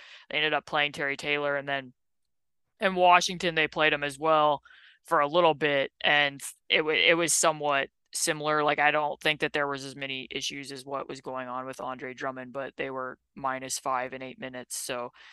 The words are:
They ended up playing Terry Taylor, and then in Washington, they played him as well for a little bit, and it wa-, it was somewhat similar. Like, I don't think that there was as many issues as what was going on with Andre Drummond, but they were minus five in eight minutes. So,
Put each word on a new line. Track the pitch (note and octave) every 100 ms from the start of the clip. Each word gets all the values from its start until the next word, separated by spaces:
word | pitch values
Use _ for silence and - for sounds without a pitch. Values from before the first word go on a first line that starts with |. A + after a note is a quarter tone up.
| - - _
They | D3
ended | D3+ D3
up | -
playing | D3+ D3
Terry | D3 C#3+ C#3
Taylor, | D3+ D3 C#3+ C#3+
and | C#3
then | C#3 C3 _ _ _ _ _ _ _ _ _
in | G3 F#3
Washington, | F3+ F3 F3 F3+ F3+
they | D#3+ D3+
played | E3 D#3
him | D3
as | C#3+ C#3
well | D#3+ D#3 D3+ C#3+ _ - - _
for | - D#3+
a | D3
little | E3+ E3+
bit, | D3 D3+ C#3+ C3+ _
and | - D3 C#3+ C#3 - - _
it | F#3
wa-, | D#3
it | D3 A#2+ E3+
was | E3 -
somewhat | E3+ D#3 D3 C#3 - _ _
similar. | - - D#3 D3 D3+
Like, | D3 D3
I | D3
don't | D3+ D3 C#3+
think | D#3 D3+
that | D3+
there | D3+ C#3+
was | C#3 C3+
as | C3+
many | C3+ C3 -
issues | C3+ C3+ C#3+ C#3
as | C#3
what | C3+ C#3 -
was | C3+
going | C3+ C3 B2+
on | B2 C3
with | C3
Andre | C3 B2+ C3 B2
Drummond, | C#3 C3 B2+
but | B2+ B2+ -
they | C3+
were | C3 B2+ C3 _ -
minus | C3+ C3 C3 -
five | C#3+ B2+ B2+
in | C3
eight | C3 -
minutes. | C3 B2+ B2 -
So, | - B2 B2 - -